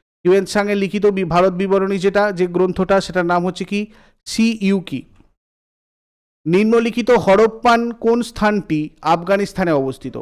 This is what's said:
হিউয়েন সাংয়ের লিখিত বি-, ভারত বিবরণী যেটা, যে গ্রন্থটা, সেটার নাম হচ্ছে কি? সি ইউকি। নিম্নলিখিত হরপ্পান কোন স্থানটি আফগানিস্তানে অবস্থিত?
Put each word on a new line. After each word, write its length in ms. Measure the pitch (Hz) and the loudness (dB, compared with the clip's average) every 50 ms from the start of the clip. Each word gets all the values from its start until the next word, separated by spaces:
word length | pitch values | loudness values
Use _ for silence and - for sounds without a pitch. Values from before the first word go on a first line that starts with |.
| _ _ _ _ - | _ _ _ _ 0
হিউয়েন 200 | 175 185 196 196 | 2 2 2 2
সাংয়ের 320 | - - 208 202 208 208 202 | 0 -2 -2 -2 0 -2 -2
লিখিত 280 | 196 175 202 208 190 | -2 -2 -2 0 0
বি-, 220 | 208 196 190 190 165 | 0 0 0 -4 0
ভারত 260 | 170 175 185 190 180 | 2 2 2 2 0
বিবরণী 440 | 175 196 190 196 196 190 190 196 196 | 0 -2 0 0 0 0 0 -2 0
যেটা, 340 | 170 196 190 202 208 208 | -2 0 0 0 -2 -2
যে 160 | 196 170 185 180 | 0 -2 -2 -2
গ্রন্থটা, 540 | 175 175 185 185 175 - 185 - 196 196 | 0 0 0 0 0 -2 0 0 0 0
সেটার 240 | - - 175 185 175 | 0 -2 -4 -2 0
নাম 200 | 175 175 175 175 | 0 0 0 0
হচ্ছে 200 | 185 175 - 190 | -2 -6 -6 -8
কি? 200 | - 202 208 208 208 - - _ _ _ _ - | -6 -4 -6 -6 -6 -12 -20 _ _ _ _ -16
সি 320 | - - - 220 226 226 220 | -10 -2 0 0 0 0 0
ইউকি। 420 | 196 190 196 190 180 - 147 123 - _ _ _ _ _ _ _ _ _ _ _ _ _ _ _ _ _ _ _ _ _ _ _ _ _ _ _ - | 0 0 0 0 -2 -6 -10 -10 -10 _ _ _ _ _ _ _ _ _ _ _ _ _ _ _ _ _ _ _ _ _ _ _ _ _ _ _ -4
নিম্নলিখিত 680 | 156 175 190 214 220 233 233 233 233 - 247 220 247 | 0 0 2 2 4 2 2 0 0 -4 -4 0 2
হরপ্পান 800 | 240 214 160 190 190 202 220 220 220 - - 240 233 233 233 233 | 2 2 4 4 4 4 4 2 0 0 2 2 2 2 0 -2
কোন 300 | 226 - - 226 233 240 | -6 -4 0 0 0 0
স্থানটি 680 | 233 233 - - 214 214 214 202 - - 156 151 151 156 _ _ | -2 -4 -4 -2 0 0 0 0 -2 -2 -4 -4 -4 -6 _ _
আফগানিস্তানে 680 | - 156 170 170 170 180 196 202 202 196 - 190 185 170 | -2 0 0 0 0 0 0 0 0 -4 -2 -2 0 0
অবস্থিত? 500 | 156 139 135 131 131 - - 131 - 120 | 2 0 0 -2 -6 -8 -10 -12 -12 -12